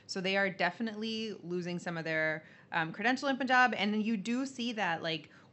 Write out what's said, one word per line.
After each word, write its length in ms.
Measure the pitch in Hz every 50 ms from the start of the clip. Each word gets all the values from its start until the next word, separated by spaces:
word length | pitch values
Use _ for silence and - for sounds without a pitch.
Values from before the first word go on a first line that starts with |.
| - -
So 120 | - 196
they 160 | 180 190 196
are 140 | 196 196 190
definitely 840 | 180 - 180 170 - - 233 226 214 208 220 226 226 220 220 220 196 - -
losing 340 | 165 175 180 175 175 175 175
some 180 | - 180 170
of 80 | 165 156
their, 380 | 160 160 160 156 156 156 160 156 - - - - - -
um, 180 | 170 160 160
credential 380 | - - 202 233 254 254 285 277
in 80 | 269
Punjab. 380 | 269 277 247 262 254 254 240 214 -
And 160 | 190 208 208
then 60 | 214
you 160 | 214 220 233
do 280 | 208 175 226 240 254 277
see 280 | 269 277 - 233 240 233
that, 320 | 220 202 175 165 - 156
like, 260 | 165 160 151 147 - - - - -